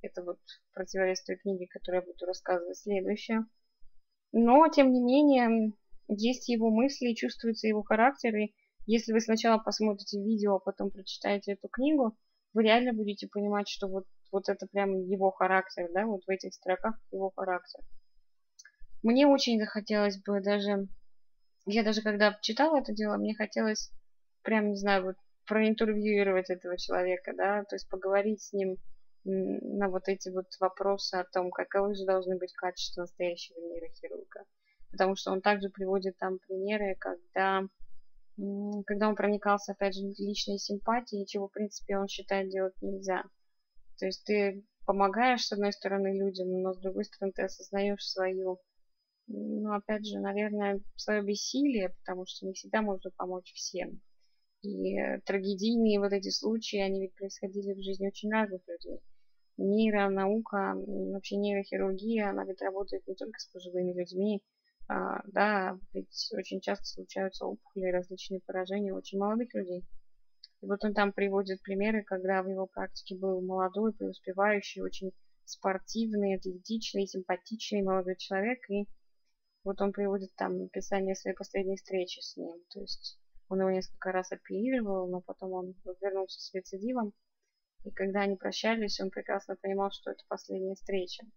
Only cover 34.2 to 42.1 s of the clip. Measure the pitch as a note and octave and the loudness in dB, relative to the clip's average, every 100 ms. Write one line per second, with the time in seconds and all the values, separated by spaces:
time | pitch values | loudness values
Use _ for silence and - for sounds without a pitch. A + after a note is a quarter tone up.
34.2 | G4+ - G3+ _ _ _ - - F#3+ F#3+ | -14 -18 -20 _ _ _ -12 0 2 2
35.2 | - F#3+ G#3 G3+ G3 G3 F#3+ G3 F#3+ F#3 | -2 0 2 2 0 -4 0 0 0 -4
36.2 | F#3+ F#3 _ F#3+ G3 G#3+ G3+ F#3+ F#3+ F3+ | -4 -4 _ -4 -2 0 0 -2 -4 -8
37.2 | - - F#3+ F#3+ F#3+ _ - - - - | -6 0 2 2 0 _ -8 -8 -10 -20
38.2 | - - G3+ G3+ G#3 G#3 G3+ G3+ G#3+ G#3 | -18 -8 -6 -4 -4 -6 -4 2 2 2
39.2 | G#3 G#3 G#3 G3+ - G3+ G3 G3 G3 G3+ | 2 2 2 2 0 -2 -2 0 -6 -4
40.2 | G3+ G#3 - G3+ - G3+ - A#3 A#3+ G#3 | -4 -2 -4 -4 -4 -4 0 0 0 -6
41.2 | G3 G#3 G3 - G#3 - - G3+ G3 | -4 -4 -4 -4 -6 -6 -4 -2 -2